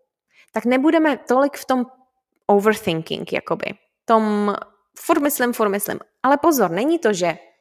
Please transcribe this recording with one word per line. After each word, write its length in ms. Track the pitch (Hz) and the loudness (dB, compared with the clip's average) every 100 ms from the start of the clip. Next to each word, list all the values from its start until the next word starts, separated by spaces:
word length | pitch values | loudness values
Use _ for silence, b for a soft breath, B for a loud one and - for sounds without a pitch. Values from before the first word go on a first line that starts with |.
| _ _ _ b b | _ _ _ b b
tak 120 | 220 | -6
nebudeme 520 | 226 262 294 320 311 254 | 0 2 2 2 2 0
tolik 400 | - 247 277 - | 0 2 0 -2
v 80 | |
tom 220 | - 262 247 - _ _ _ _ - | -2 -2 -2 -10 _ _ _ _ 0
overthinking, 840 | 202 214 208 - 165 160 - - | 2 2 0 -2 -4 -4 -8 -6
jakoby. 340 | - - 165 - - _ _ | -6 -4 -6 -6 -10 _ _
Tom 500 | - 226 214 208 208 196 - _ _ - | 0 2 2 0 0 -2 -8 _ _ -8
„furt 240 | - 339 | 0 0
myslím, 320 | 285 - 240 | 0 0 -2
furt 160 | 233 214 | 0 0
myslím“. 300 | 196 - - - _ | -2 -4 -8 -12 _
Ale 140 | 262 285 | 0 2
pozor, 340 | 339 277 180 | 2 2 2
není 280 | 165 277 330 | 0 0 0
to, 140 | 233 | 0
že 260 | 190 170 160 - _ | 0 -2 -4 -10 _